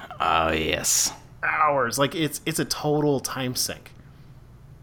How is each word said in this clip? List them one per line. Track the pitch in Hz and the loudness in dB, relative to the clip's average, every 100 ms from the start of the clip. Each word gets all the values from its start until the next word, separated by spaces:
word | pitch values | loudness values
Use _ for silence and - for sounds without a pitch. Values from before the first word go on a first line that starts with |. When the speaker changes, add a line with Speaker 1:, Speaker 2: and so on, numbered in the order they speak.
| - - | -14 -2
Speaker 1:
Oh, | 82 82 80 | 2 4 2
yes. | 80 80 78 - - - - - - | 2 0 0 2 2 0 -4 -16 -6
Speaker 2:
Hours. | 156 156 151 139 117 135 | -2 2 2 4 0 2
Like, | 139 165 | 0 0
it's, | 147 - - | -2 -2 -4
it's | 151 | -2
a | 135 | -4
total | - 151 151 147 131 | -2 0 2 2 2
time | - 131 127 120 | -2 -4 -4 -2
sink. | - 80 - - - - - - - - - - | -4 -6 -14 -20 -20 -20 -20 -20 -20 -20 -20 -20